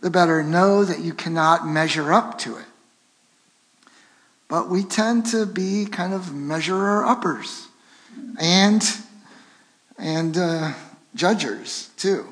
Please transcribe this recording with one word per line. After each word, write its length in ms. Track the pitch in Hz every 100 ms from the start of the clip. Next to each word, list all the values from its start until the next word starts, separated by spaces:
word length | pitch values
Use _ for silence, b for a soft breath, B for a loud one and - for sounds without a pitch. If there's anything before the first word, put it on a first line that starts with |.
the 60 | 185
better. 340 | 175 170 160
Know 400 | 151 165 196 202
that 160 | 202 156
you 140 | 170
cannot 520 | 156 - 165 160 165 165
measure 480 | 156 160 156 147
up 240 | 180 226 -
to 180 | 127 113
it. 80 | - _ _ _ _ _ _ _ _ _ _ _ b b b b b b _
But 200 | 165 -
we 140 | 180
tend 420 | 196 - 220 240 226
to 200 | 226 208
be 380 | 185 185 202 208
kind 280 | - 180
of 200 | 190 180
measurer 680 | 143 143 160 156 185 202 208
uppers 640 | 214 247 180 143 - - - _ B B B B - -
and, 440 | 160 180 196 214 - - - - b b b b b b b -
and, 400 | 175 160 165 160
uh, 360 | 175 165 156 - B - _ -
judgers 720 | 202 214 147 107 - - - -
too. 300 | 190 185 95